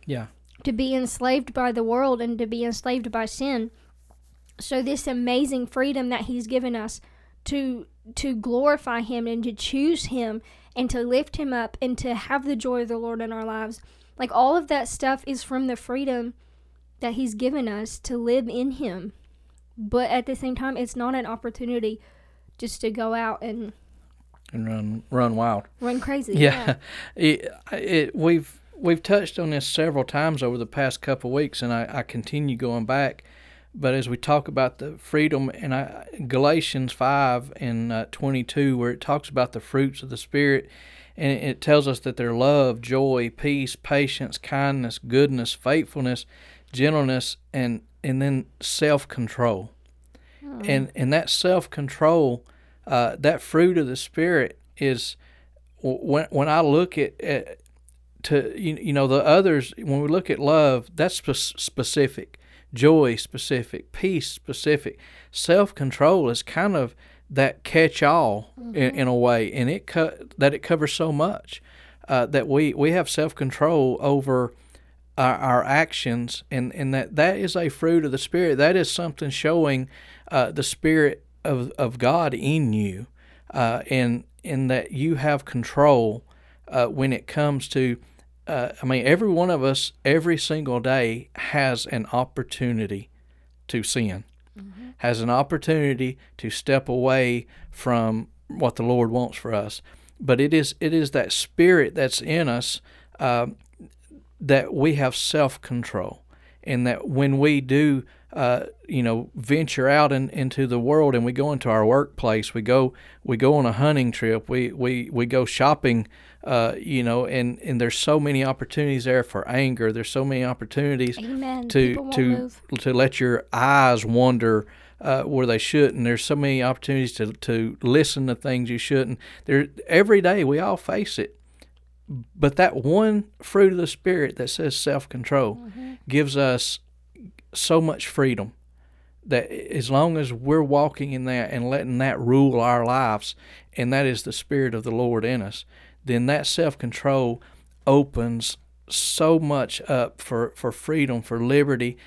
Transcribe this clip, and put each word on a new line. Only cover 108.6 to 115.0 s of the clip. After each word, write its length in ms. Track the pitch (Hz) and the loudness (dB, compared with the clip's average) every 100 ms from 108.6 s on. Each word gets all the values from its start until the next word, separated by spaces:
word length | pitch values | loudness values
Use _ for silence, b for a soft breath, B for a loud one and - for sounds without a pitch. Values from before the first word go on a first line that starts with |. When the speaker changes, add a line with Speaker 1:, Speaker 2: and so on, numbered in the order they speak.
| - - - | -2 -14 -6
Speaker 1:
you 140 | 139 | 0
know, 280 | 117 113 - | 0 0 -4
venture 540 | - 113 147 156 - 131 | -12 0 0 2 0 4
out 240 | 143 151 | 6 4
in, 160 | 135 131 | 2 -2
into 380 | - 131 - 135 | -2 -4 -2 0
the 100 | 120 | 0
world, 380 | 120 151 147 123 | 2 4 4 4
and 80 | |
we 80 | 120 | 0
go 180 | 127 143 | 0 -2
into 180 | 135 123 | 0 2
our 160 | 110 | 4
workplace, 680 | 107 135 143 - 117 110 107 | 6 4 2 -2 0 0 0
we 80 | 117 | -4
go, 320 | 107 131 131 B B B | 2 4 2 B B B
we 120 | - 117 | -4 2
go 200 | 135 147 | 4 4
on 100 | 123 | 2
a 60 | |
hunting 400 | 107 147 151 123 | 2 2 4 0
trip, 360 | - 113 110 - | 0 0 -2 -2
we, 220 | 127 120 | -2 -2
we, 400 | 160 127 127 | -2 -2 -2